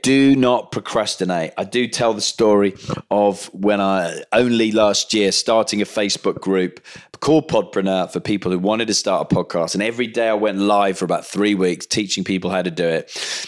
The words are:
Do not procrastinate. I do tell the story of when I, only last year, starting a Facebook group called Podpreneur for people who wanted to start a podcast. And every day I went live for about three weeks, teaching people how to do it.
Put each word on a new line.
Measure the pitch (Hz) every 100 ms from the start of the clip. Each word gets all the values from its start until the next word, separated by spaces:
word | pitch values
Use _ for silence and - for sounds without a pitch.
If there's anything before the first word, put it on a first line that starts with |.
Do | 123 135 139
not | 135 127 120 -
procrastinate. | - - 117 101 - 92 90 80 -
I |
do | 101 120 117
tell | - 120
the | 107
story | - - 110 104 101 - - - -
of | 101 104 95 -
when | 95 98 101
I, | 98 95 85 80 -
only | 110 123 117 110
last | 107 107 98 -
year, | 107 101
starting | 90 - 113 107 104
a |
Facebook | 98 - 104 - 101 -
group | 95 95 92 - - - - -
called | - 156 151
Podpreneur | 113 95 104 95 95 85
for | -
people | - 101 92
who | 92
wanted | 92 110 113
to |
start | 101 - 92 -
a |
podcast. | - 85 87 82
And | 95
every | 107 117 117
day | 113 113
I |
went | 107 107 98
live | 101 101 101 92
for |
about | 87 85
three | - 92 104
weeks, | 101 92 82 -
teaching | - 101 98
people | 92 95 95
how | 95
to | 90
do | 82
it. | 85 80 - - - -